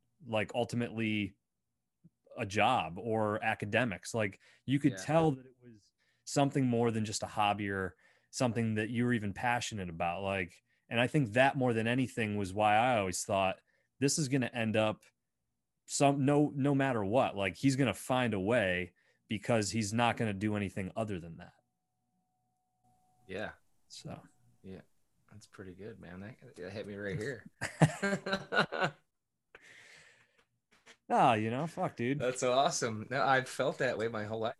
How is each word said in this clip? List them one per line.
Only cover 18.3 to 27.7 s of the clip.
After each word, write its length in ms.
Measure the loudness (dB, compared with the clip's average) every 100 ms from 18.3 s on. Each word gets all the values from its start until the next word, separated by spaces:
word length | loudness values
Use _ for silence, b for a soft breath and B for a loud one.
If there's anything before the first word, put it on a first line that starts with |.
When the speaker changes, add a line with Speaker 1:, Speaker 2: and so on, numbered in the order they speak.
Speaker 1:
a 80 | 0
way 520 | 2 2 2 0 -2 _ _ _ -8
because 420 | -6 0 0 0
he's 220 | -2 -2
not 240 | 2 2 2
gonna 160 | -2
do 240 | -2 -2 0
anything 360 | -2 -4 -6 -4
other 220 | -6 -6
than 180 | -8 -14
that. 140 | -18 _ _ _ _ _ _ _ _ _ _ _ _ _ _ _ _ _ -10
Speaker 2:
Yeah. 240 | -8 -8 -10 _ _ _
Speaker 1:
So. 320 | -16 -14 -14 -16 _ _ _
Speaker 2:
Yeah. 180 | -18 -18 -20 _ _ _ _
That's 140 | -20 -20
pretty 280 | -18 -16
good, 260 | -14 -16 -16
man. 200 | -16 -14
That, 360 | -14 -16 -18 -14
that 160 | -10
hit 140 | -10 -10
me 80 | -6
right 220 | -6 -4
here. 260 | -6 -8 -14 -10 -6